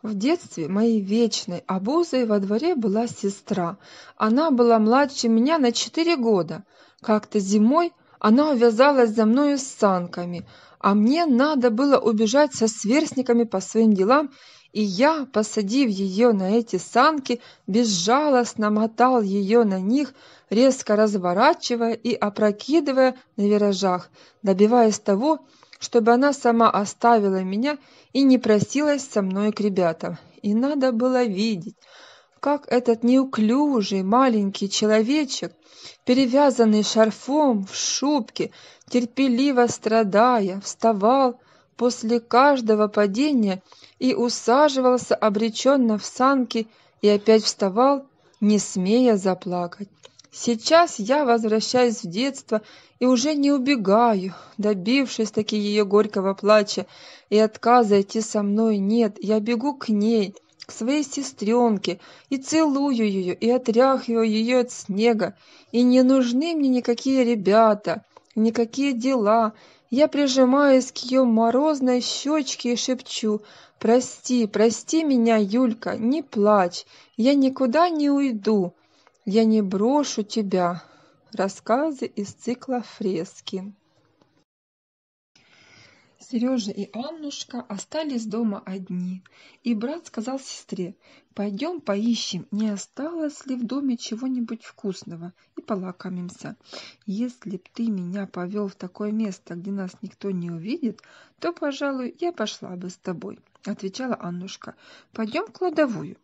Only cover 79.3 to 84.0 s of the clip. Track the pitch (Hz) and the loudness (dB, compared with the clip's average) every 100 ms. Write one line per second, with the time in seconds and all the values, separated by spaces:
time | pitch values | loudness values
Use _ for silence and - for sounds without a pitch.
79.3 | 202 226 220 196 185 214 285 277 - 214 | 0 2 2 0 -2 0 0 -2 -6 -6
80.3 | - 202 190 175 175 - _ _ _ _ | -6 -4 -2 -2 -4 -14 _ _ _ _
81.3 | 214 196 - - 233 311 269 - - 202 | -6 -6 -6 -4 -2 -2 -6 -10 -8 -10
82.3 | - - 247 - 247 220 - 208 185 180 | -10 -10 -10 -6 -8 -8 -8 -6 -6 -8
83.3 | - - 190 196 196 _ _ | -12 -12 -12 -12 -18 _ _